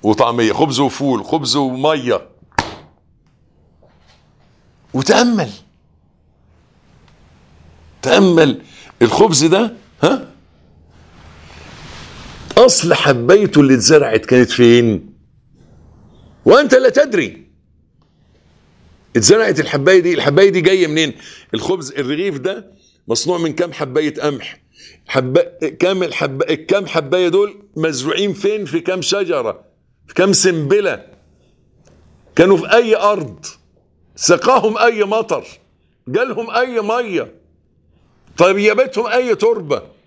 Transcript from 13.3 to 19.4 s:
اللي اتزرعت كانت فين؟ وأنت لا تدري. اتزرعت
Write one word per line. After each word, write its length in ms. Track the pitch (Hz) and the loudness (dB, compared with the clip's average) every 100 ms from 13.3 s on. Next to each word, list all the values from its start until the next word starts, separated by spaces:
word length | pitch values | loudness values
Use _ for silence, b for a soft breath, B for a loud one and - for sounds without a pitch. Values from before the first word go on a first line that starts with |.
| 196 202 - | 4 4 4
اللي 120 | 139 | 4
اتزرعت 520 | 131 104 156 135 110 - | 4 6 4 4 -2 2
كانت 240 | 123 120 | 2 2
فين؟ 640 | - 120 120 117 98 - _ _ _ _ _ _ - - _ - _ - _ - | 4 6 6 4 -2 -6 _ _ _ _ _ _ -20 -20 _ -20 _ -20 _ 4
وأنت 280 | 226 294 | 4 6
لا 160 | 254 262 | 4 4
تدري. 560 | 269 294 214 120 - _ _ _ _ _ _ _ _ _ _ _ _ _ _ _ _ _ - | 2 0 0 -4 -8 _ _ _ _ _ _ _ _ _ _ _ _ _ _ _ _ _ -2
اتزرعت 440 | 104 208 | 2 2